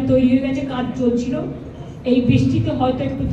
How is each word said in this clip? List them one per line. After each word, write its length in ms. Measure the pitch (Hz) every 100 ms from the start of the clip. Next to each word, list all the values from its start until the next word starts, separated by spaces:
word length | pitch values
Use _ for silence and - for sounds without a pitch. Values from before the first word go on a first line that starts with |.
| 262
তৈরি 200 | 262 247
হয়ে 160 | 262 269
গেছে, 160 | 269
কাজ 240 | - 247 247 -
চলছিল, 360 | 240 240 - 269 349 - - - - - 254
এই 120 | 247
বৃষ্টিতে 500 | 240 262 269 320 311
হয়তো 300 | 262 254 262
একটু 200 | 269 269 254